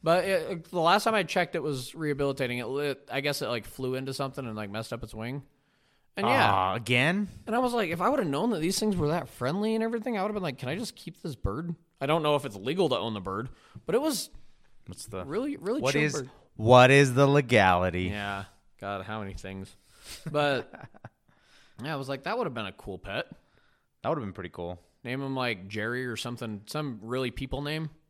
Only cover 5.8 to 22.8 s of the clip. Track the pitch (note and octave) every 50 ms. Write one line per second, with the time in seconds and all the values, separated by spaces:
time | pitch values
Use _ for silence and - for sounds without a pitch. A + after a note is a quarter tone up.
5.8 | _ _ _ _ _ _ _ - G3 A#3 B3+ C4+ G3 A2 G2+ G2 F#2 F#2 F#2+ A#2+
6.8 | A2+ A#2 B2 A#2+ C3 D#3 F3+ G3+ G#3 F3+ - - - - G#3+ A#3+ B3+ B3 A#3+ A#3
7.8 | G#3 E3 E3 E3 F3+ A3 C#4 C#4+ G#3+ D#3 C3+ C#3+ F#3 B3 A3+ D#3+ D#3 E3+ F#3+ -
8.8 | A3 G#3+ G3 F3 D#3 D3 D#3 F3 C#3+ - - - B2 B2+ D#3 G3 G#3 A3 A3 A3
9.8 | A3 A3+ A3+ A#3 G#3+ B3+ A#3 G3+ F#3 G#3 G#3 G#3 F#3 D#3+ B2 - - B2 D3+ F#3+
10.8 | B3 - - - - E3+ E3 - - E3 C3+ - - G2 G2 C3+ E3+ E3+ E3+ -
11.8 | _ _ _ _ C#3 C3+ D#3 E3+ D3+ D3+ D3 C#3+ B2+ C3+ G2+ G2+ G2 B2 D#3+ F#3
12.8 | F#3+ D3 B2+ F#2+ F#2+ A#2 A2 G#2 F#2 F#2+ F#2+ G2+ A#2 B2+ - - _ - - -
13.8 | _ - E3+ A#3+ C#4+ D#4+ C#4 F3 - - - - - - - _ - _ - -
14.8 | - - F2+ - - - - F#2+ F2+ C3+ D3+ G#3 C4 D4 C#4+ - - F#3+ A#3 D4+
15.8 | B2 C3 C#3 D3 D3+ D3+ C#3 D3 C3 B2+ - - - _ _ - A2 A2 B2 B2+
16.8 | B2 B2+ C#3 C#3+ C#3+ C3 B2 B2+ C#3+ C#3 C#3+ D3 C#3 A#2+ B2 G#2+ G2 F#2 F2+ F2
17.8 | F2+ F#2 E2 F2+ F#2 F2+ G#2 G#2 G2+ G2+ G2+ G2 F#2+ - _ _ _ _ _ _
18.8 | - G2 G2+ G2 F#2 G2 G#2+ A2 G#2 G2 F#2+ - - F#2+ F#2+ F#2+ F#2+ - - _
19.8 | _ _ _ - - - - - - D#3+ D#3 D3 D3 D3 C#3 B2 - - - -
20.8 | - - - - _ - _ _ _ _ _ _ _ _ _ - - _ _ -
21.8 | A#2 D3 D#3+ C#3 C#3 C3 C#3 C3 - F3 G#3+ B3 A#3+ D#3+ B2 A#2+ G#2+ F#2+ F#2+ -